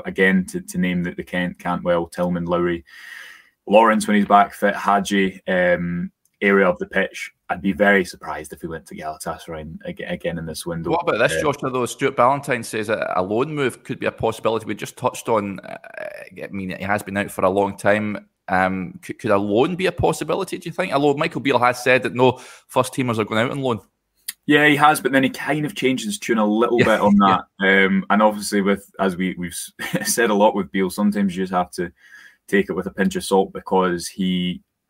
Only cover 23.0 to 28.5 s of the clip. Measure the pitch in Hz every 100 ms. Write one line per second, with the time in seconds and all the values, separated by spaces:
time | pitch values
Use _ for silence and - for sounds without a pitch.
23 | 123 110 104 110 123 139 131 107 - _
24 | _ _ - - - 147 147 143 147 151
25 | 127 135 131 - 139 151 147 - 131 123
26 | 110 101 - 110 104 110 117 117 110 107
27 | 104 101 98 92 - - 95 98 95 95
28 | 92 101 107 104 95